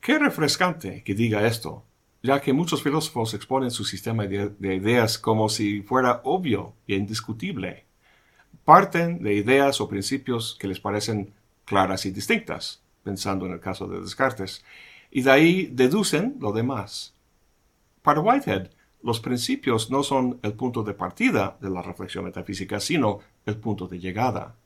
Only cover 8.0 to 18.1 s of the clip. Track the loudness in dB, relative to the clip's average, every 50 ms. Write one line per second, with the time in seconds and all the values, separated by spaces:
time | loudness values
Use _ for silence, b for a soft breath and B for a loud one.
8 | b b b b b b b b b b b -8 _ 8 8 8 8 6 0 0
9 | 0 0 -2 -2 0 0 2 2 4 6 6 6 6 6 4 0 -4 -4 -4 -6
10 | -4 -2 -4 -4 -2 -2 -2 -2 -2 -6 -10 -8 -6 -6 -6 -4 -4 -2 -2 -2
11 | -2 -2 -2 -4 -4 -6 -12 _ _ _ _ _ _ -2 2 2 2 2 0 -4
12 | -4 -6 -6 -6 -2 -2 -2 -2 -2 -6 -10 -8 -10 -12 -14 _ _ _ _ _
13 | _ -8 -8 -6 -4 -4 -4 -2 -4 -6 -8 -8 -8 -8 -8 -6 -8 -8 -8 -8
14 | -8 -10 -2 0 0 0 0 -4 -10 -10 -10 -16 B B B B B B B B
15 | B B B 0 6 6 8 8 8 8 6 4 0 -2 2 4 4 4 6 2
16 | 2 2 0 0 0 0 -4 -4 -4 -2 -2 0 -2 -2 -2 -4 -6 -8 -12 -14
17 | -14 -14 _ _ _ _ _ _ _ _ _ _ _ _ _ _ _ _ _ _
18 | _ 2